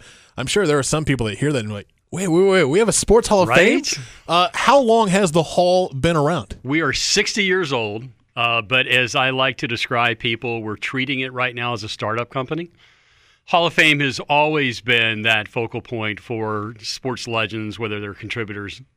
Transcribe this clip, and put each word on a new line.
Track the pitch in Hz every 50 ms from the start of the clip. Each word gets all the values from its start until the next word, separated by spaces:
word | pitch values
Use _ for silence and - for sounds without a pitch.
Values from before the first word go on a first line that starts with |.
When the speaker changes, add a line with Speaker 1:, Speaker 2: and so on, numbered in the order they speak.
| - - - - _ _ _
Speaker 1:
I'm | - 123
sure | 139 - 208 202 156
there | 147 147
are | 131
some | - - 151 156
people | 135 139 123 120
that | 107 101 -
hear | 135 147 151
that | 127 107
and | 107 107
like, | 101 95 _ _ _ _ _ -
"Wait, | 262 285 185
wait, | 160 175 190 196
wait, | 190 190 165
we | 127 143 196
have | 226 208
a | 165
Sports | - - - 196 233 226
Hall | - 214 196 180
of | 127
Fame?" | 120 139 175 220 285 349
Speaker 2:
Right? | - - - - 123 - - - - -
Speaker 1:
Uh, | 160 175 - 170 -
how | - - - 247 285
long | 269 220 226 226 226 196
has | 175 196 208 175 147
the | 175 160
hall | - - - 180 180 180 185 185 160
been | - 131 127 170 170
around? | 156 143 147 175 156 101 - - - -
Speaker 2:
We | 127 143 160
are | 165 139 127
sixty | - - - - 196 214 - - 214 202
years | 190 185 185 180 139 139
old, | 123 113 104 104 110 123 131 - _ _ _ -
uh, | 123 117 117 117 117 110
but | 95 127 127 131
as | 131 123 127 127 117 110
I | 143 131 131
like | 131 131 131 135 127 -
to | -
describe | 127 120 110 - - 131 120 120 120 117 -
people, | - 123 113 113 - 123 117 113 110
we're | 107 104
treating | - - - - 135 131 127 143 131
it | 131 131 127
right | 123 127 127 120
now | 123 123 120 120
as | 110 101
a | 107
startup | - - 120 104 110 117 120 -
company. | - 139 131 - 160 160 175 170 _ _ _ _ _ _ _ _ _ _ _ _ _ _ _
Hall | - - 175 170
of | 170 -
Fame | - 165 156 151 143
has | 143 135 117 -
always | - - 147 147 151 156 156 151 143 127 113 -
been | - 117 123 120 113 113 110 107 107
that | 117 110 107 104 -
focal | - 123 117 110 - 117
point | - - 123 113 107 107 107 98
for | - - 123 110 110 107 107 104 104 110 120 110
sports | - - - - - 131 123 110 -
legends, | 123 113 113 110 104 110 113 110 107 101 98
whether | 117 107 104 104
they're | 104 101 98
contributors | - - 107 - 120 113 98 104 101 101 98 92 - 131 _ _